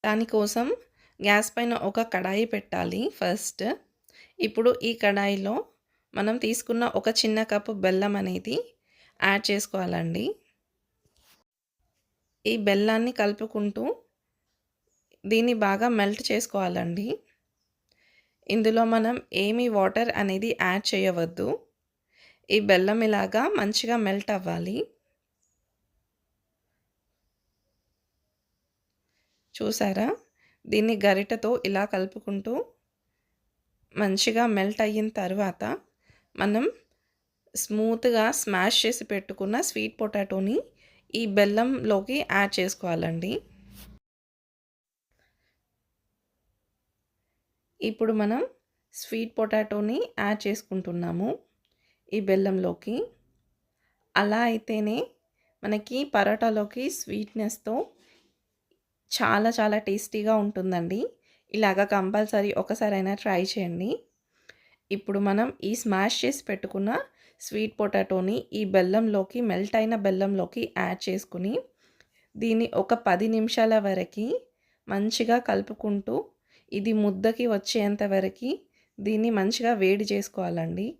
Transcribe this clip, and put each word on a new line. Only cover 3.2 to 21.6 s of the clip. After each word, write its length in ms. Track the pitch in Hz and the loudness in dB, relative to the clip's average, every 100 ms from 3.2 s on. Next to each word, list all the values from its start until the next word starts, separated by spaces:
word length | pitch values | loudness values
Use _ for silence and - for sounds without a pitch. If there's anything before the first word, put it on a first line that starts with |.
| 180 202 - - 202 320 _ _ _ - - - | -2 -2 -6 -6 -4 -4 _ _ _ -20 -20 -4
ఇప్పుడు 320 | 220 214 226 247 | -2 2 2 2
ఈ 80 | 226 | -2
కడాయిలో 600 | 233 208 202 202 196 196 247 480 _ _ _ _ | 0 2 2 0 0 -2 -4 -6 _ _ _ _
మనం 220 | - 208 240 | -4 -2 0
తీసుకున్న 460 | 220 233 - 233 240 - | -2 -4 -2 -2 0 0
ఒక 140 | 214 | 0
చిన్న 300 | 226 220 214 | 0 2 0
కప్పు 280 | 220 208 208 | 0 -2 -2
బెల్లం 400 | 208 190 190 202 202 | 0 2 2 0 0
అనేది 420 | 190 185 220 330 494 _ _ _ _ _ | -2 -4 -4 -6 -6 _ _ _ _ _
యాడ్ 240 | 190 196 - | 2 2 0
చేసుకోవాలండి. 800 | 202 - 196 180 175 165 175 262 440 _ _ _ _ _ _ _ _ _ _ _ _ _ _ _ _ _ _ _ _ 214 | -2 -2 -4 -2 -2 -2 -2 -4 -6 _ _ _ _ _ _ _ _ _ _ _ _ _ _ _ _ _ _ _ _ -2
ఈ 80 | 226 | 0
బెల్లాన్ని 540 | 202 196 214 220 233 | 2 4 4 2 0
కలుపుకుంటూ 720 | 247 208 208 220 214 208 214 247 494 _ _ _ _ _ _ _ _ _ _ _ _ | 0 0 0 -6 -2 -4 -2 -4 -6 _ _ _ _ _ _ _ _ _ _ _ _
దీన్ని 300 | 196 226 233 | 0 2 2
బాగా 340 | 233 202 196 240 | 2 2 2 2
మెల్ట్ 340 | 226 202 208 | 2 2 0
చేసుకోవాలండి. 840 | - 208 202 202 185 180 175 170 220 427 _ _ _ _ _ _ _ _ _ _ _ _ - | -2 -2 -2 -2 -2 -2 -2 -4 -4 -8 _ _ _ _ _ _ _ _ _ _ _ _ -2
ఇందులో 320 | 214 220 226 226 | 2 4 4 4
మనం 300 | 226 220 247 - - | 4 2 -2 -4 -2
ఏమీ 300 | 202 233 247 | 0 2 2
వాటర్ 420 | 208 190 202 233 - | 2 2 2 -2 0
అనేది 340 | 202 190 226 - | -2 -2 -2 0
యాడ్ 300 | 185 190 - | 2 2 0
చేయవద్దు. 640 | 196 190 175 165 175 208 466 | 0 0 0 -2 -2 -4 -4